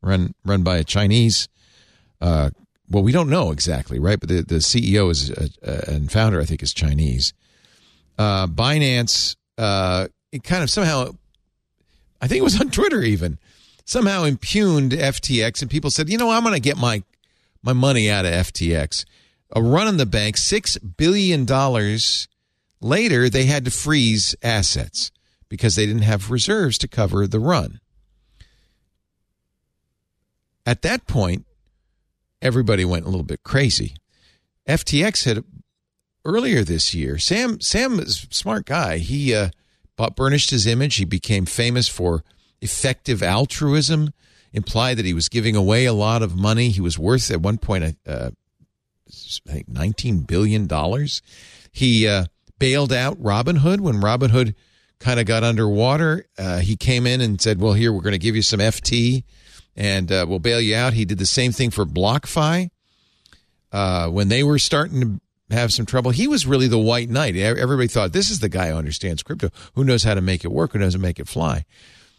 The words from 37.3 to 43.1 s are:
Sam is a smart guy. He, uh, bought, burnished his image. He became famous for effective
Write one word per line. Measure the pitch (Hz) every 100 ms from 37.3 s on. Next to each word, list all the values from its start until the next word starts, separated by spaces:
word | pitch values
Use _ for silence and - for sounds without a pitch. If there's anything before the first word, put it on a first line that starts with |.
| 202 247 214
Sam | - 208 262 208
is | - - -
a |
smart | - 196 107 -
guy. | 156 110 80
He, | 85 139 139 107
uh, | 92 - _ _ _ -
bought, | 113 -
burnished | 135 143 -
his | 127 104
image. | 117 143 107
He | 87
became | 92 - 101 90
famous | - 120 123 -
for | - 90 82 - _ _ _
effective | 107 - 135 120 -